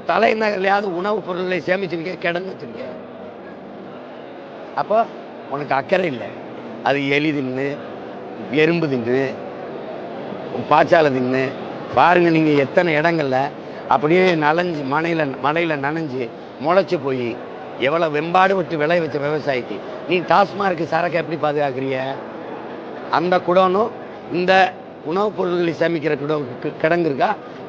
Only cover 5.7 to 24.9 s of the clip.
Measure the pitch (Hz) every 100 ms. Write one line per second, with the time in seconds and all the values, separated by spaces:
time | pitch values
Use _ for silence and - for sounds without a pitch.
5.7 | 139 135 185 185 123 104 - - - -
6.7 | - - 139 139 143 151 147 131 127 139
7.7 | 143 - - - - - - - 131 156
8.7 | 170 160 131 113 127 135 110 - - -
9.7 | - - - - - - - - 120 113
10.7 | 147 147 165 151 131 123 131 135 - -
11.7 | - - - 151 175 170 160 156 143 135
12.7 | - 175 151 165 165 139 127 143 147 -
13.7 | - - 127 143 180 185 165 147 160 180
14.7 | 156 135 147 165 165 147 131 139 160 170
15.7 | 147 139 160 160 127 117 - - - 139
16.7 | 180 185 175 135 131 120 120 - - -
17.7 | - 123 160 165 147 165 180 190 190 147
18.7 | 160 151 175 160 147 147 151 131 131 117
19.7 | - - - - 180 160 170 196 190 196
20.7 | 170 160 160 170 170 147 160 151 147 143
21.7 | 131 135 131 131 135 - - - - -
22.7 | - - - - 131 175 180 175 180 185
23.7 | 190 233 - - - - 147 180 190 185
24.7 | - -